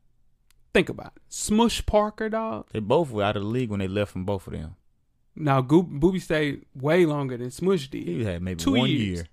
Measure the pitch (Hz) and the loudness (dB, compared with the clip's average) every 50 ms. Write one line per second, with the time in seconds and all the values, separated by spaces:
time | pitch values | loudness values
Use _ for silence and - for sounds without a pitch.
0 | _ _ _ _ _ _ _ _ _ _ _ _ _ _ - 196 156 - - - | _ _ _ _ _ _ _ _ _ _ _ _ _ _ 2 2 2 2 -4 -10
1 | - - - - - _ - - - - 214 220 233 220 - - - - - 208 | -12 -16 -20 -20 -20 _ -10 -8 -2 2 4 4 4 4 2 0 -2 2 2 2
2 | 208 214 208 - 220 220 214 220 226 220 220 214 - - - 110 214 98 131 165 | 2 2 -2 -6 -6 -4 -4 -4 -4 -6 -6 -8 -10 -8 -6 -6 0 2 2 2
3 | 170 135 113 104 101 101 104 104 98 104 113 127 127 110 104 101 98 92 95 104 | 2 2 0 0 0 0 0 0 -2 -2 -2 -2 -2 -2 -2 -2 -2 -2 0 -2
4 | 101 - - 92 92 98 101 95 - - 85 85 80 80 87 - _ _ _ _ | -2 -2 -4 -6 -4 -4 -4 -4 -6 -10 -10 -10 -10 -12 -14 -18 _ _ _ _
5 | _ _ _ _ _ _ _ - 156 143 135 135 127 123 147 180 185 - 143 143 | _ _ _ _ _ _ _ -4 0 2 2 2 4 4 4 4 4 2 0 2
6 | 151 185 190 180 - - 165 151 151 143 139 - - _ - 135 127 147 160 185 | 2 2 2 0 -2 -2 0 0 0 0 -2 -6 -10 _ -12 -4 0 2 4 6
7 | 175 156 147 147 139 131 127 117 123 127 - - 170 185 196 170 135 135 - - | 4 4 2 0 -2 -4 -4 -6 -8 -10 -8 -2 0 0 2 0 -2 -6 -10 -8
8 | - 175 175 147 113 101 87 85 90 95 90 82 82 - - 247 240 208 160 135 | -6 -6 -4 -2 -2 -2 -4 -4 -4 -6 -6 -2 0 2 2 4 2 2 2 0
9 | 107 98 90 85 85 - | 0 -2 -2 -4 -8 -10